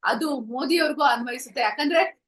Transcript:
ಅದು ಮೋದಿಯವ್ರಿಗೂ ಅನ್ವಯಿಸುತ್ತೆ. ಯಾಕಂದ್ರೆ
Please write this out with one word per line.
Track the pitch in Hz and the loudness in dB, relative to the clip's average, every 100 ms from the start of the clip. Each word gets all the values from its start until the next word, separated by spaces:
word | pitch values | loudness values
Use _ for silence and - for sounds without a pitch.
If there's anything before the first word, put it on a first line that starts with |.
ಅದು | 196 233 311 269 | -2 -2 -2 -4
ಮೋದಿಯವ್ರಿಗೂ | 220 247 285 330 302 302 | -6 -4 0 2 2 2
ಅನ್ವಯಿಸುತ್ತೆ. | 285 240 240 247 - 269 | 2 2 -2 -8 -8 -2
ಯಾಕಂದ್ರೆ | 214 214 294 330 - - | -2 0 2 2 2 -2